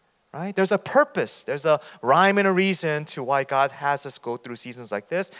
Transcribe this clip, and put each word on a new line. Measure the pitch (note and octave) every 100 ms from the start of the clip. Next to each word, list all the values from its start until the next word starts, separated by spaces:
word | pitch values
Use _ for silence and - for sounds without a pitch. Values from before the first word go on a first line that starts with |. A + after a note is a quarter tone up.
| _ _ _
right? | C#3+ F#3 F#3+
There's | F#3+
a | G3
purpose. | - C4 D4 - A#2 -
There's | - C#3+
a | D#3 D3+ - -
rhyme | A#2 D3 G3 G3+
and | G3
a |
reason | F3+ F#3+ F3+ E3 D3+ D3+
to | -
why | B2+ C#3
God | C3+ C3+ C#3
has | C3+ C#3+ C#3+ C#3
us | -
go | - A#2+
through | B2 A#2+
seasons | B2+ B2 A2+
like | G#2 -
this. | E3+ F#3+ -